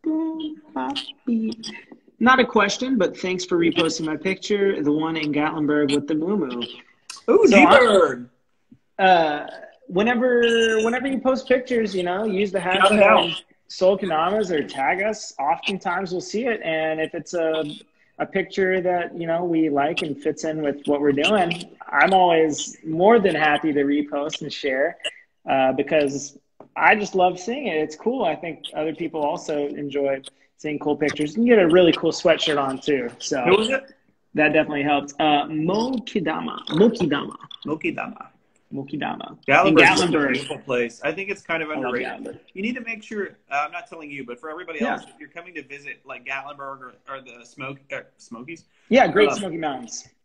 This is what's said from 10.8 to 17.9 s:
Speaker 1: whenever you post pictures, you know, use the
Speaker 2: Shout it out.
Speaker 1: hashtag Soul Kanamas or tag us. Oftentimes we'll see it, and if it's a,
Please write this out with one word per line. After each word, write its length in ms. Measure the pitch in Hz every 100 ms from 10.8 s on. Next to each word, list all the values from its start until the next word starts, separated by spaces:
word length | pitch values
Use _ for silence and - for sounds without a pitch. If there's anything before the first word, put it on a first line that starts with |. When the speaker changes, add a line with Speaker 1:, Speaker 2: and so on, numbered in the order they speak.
Speaker 1:
whenever 240 | 220 247 269
you 140 | 269
post 260 | 262 262 -
pictures, 480 | 254 254 240 214
you 80 | 185
know, 220 | 175 185
use 260 | 226 185 208
the 100 | 185
Speaker 2:
Shout 320 | 175 185 196
it 100 | 208
out. 240 | 202 214 175
Speaker 1:
hashtag 100 | 160 - _ _
Soul 300 | - 185 196
Kanamas 520 | 190 156 170 214 190
or 160 | 160 110
tag 360 | 139 139 180
us. 320 | 208 214 - -
Oftentimes 720 | 139 170 - 190 190 175 190
we'll 100 | 180
see 260 | 180 208 254
it, 140 | 220
and 360 | 165 160 156 160
if 140 | 156
it's 200 | 170 151
a, 300 | 175 160 160 151 151 _